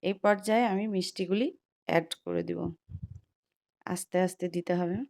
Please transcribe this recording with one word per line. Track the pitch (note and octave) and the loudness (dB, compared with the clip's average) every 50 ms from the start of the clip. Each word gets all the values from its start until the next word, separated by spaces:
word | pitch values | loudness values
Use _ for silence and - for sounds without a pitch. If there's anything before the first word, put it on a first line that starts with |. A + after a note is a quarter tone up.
| - | 0
এই | F3+ F#3+ F#3+ | -2 -4 2
পর্যায়ে | - G#3 G#3 G3 F#3+ A3 A3 A#3 A#3+ A3+ | 2 2 2 2 2 2 4 4 4 4
আমি | F#3+ F#3+ G#3 A3 | 2 0 0 0
মিষ্টিগুলি | G3+ F#3+ F3+ - - - F#3+ E3+ F#3+ G#3 B3 D#4+ - _ _ _ _ _ _ - | 0 0 -2 -2 -4 -4 -2 0 2 0 0 -2 -4 _ _ _ _ _ _ 2
অ্যাড | E3 E3+ E3 - - | 2 2 2 0 -10
করে | _ _ F3 F3 - - | _ _ -4 -2 -2 -2
দিব। | E3+ F3 E3+ E3+ E3+ E3 _ _ _ - - - - - - _ _ _ _ _ _ _ _ _ _ _ _ _ | -2 -4 -4 -4 -6 -6 _ _ _ -12 -12 -12 -12 -14 -18 _ _ _ _ _ _ _ _ _ _ _ _ _
আস্তে | - F#3 F3+ - _ - F3+ | -6 -6 -6 -6 _ 2 2
আস্তে | F#3 F3+ F#3 _ - F3+ | 2 2 0 _ -6 -4
দিতে | E3+ F3 F3 - F3+ | -2 -4 0 0 0
হবে | F3 F3+ E3+ F3+ G#3 C4+ - | 2 2 0 0 -2 -4 -6